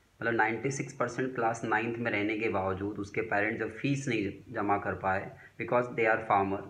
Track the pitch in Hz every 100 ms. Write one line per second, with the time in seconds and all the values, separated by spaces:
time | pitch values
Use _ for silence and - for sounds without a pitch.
0 | _ - 113 113 110 117 139 - - -
1 | 120 - 131 123 113 113 117 107 117 117
2 | 120 104 104 107 113 98 95 92 101 104
3 | 98 113 110 101 107 113 110 - 135 139
4 | 131 110 95 - - 110 101 101 104 87
5 | 95 95 - - - - 117 123 120 120
6 | 110 110 - 101 98 95